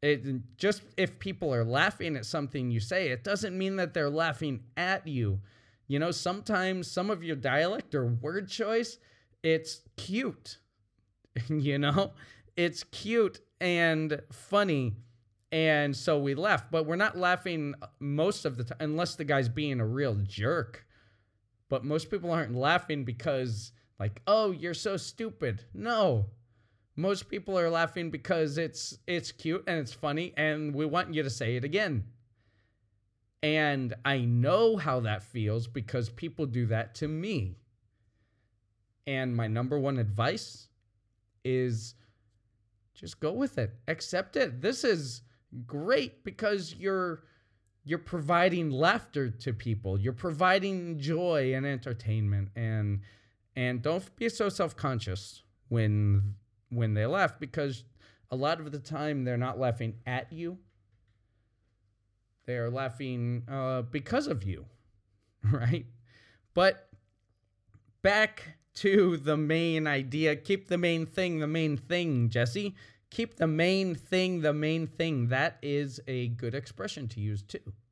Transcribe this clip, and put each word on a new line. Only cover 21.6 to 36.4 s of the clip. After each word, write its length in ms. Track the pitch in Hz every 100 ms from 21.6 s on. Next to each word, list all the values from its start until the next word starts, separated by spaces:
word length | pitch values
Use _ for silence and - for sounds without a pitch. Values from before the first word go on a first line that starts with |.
| _
But 140 | 131
most 280 | 127 156 156
people 200 | 208 170
aren't 240 | 170 135 120
laughing 480 | 135 170 - 151
because, 680 | 127 120 170 135 127 107 - _ _ _
like, 220 | 101 101 -
"Oh, 240 | 214 214
you're 220 | 170 165
so 240 | 165 214 196
stupid." 680 | - - 226 - 135 104 -
No. 560 | - 214 233 190 120 98 - _ _ _ _ _ -
Most 340 | 180 196 -
people 280 | - 190 190
are 120 | 165
laughing 420 | 165 165 - 170
because 460 | 156 - 180 156 143
it's, 420 | 160 156 - - -
it's 240 | 175 160
cute 320 | - 160 175 -
and 120 | 170
it's 140 | 135
funny, 400 | - 151 147 175 -
and 400 | 156 151 151 143
we 100 | 156
want 280 | 160 180
you 100 | 156
to 60 | 139
say 260 | 117 110 123
it 80 |
again. 400 | 139 175 208 135 101 - _ _ _ _ _ _ _ _ _ _ _ _
And 520 | 151 156 151 139 127 113
I 160 | 135 139
know 560 | 120 120 127 185 226 220
how 240 | 151 127
that 220 | 110 104
feels 420 | 98 - 107 110 117
because 420 | - 107 127 120
people 360 | - 160 165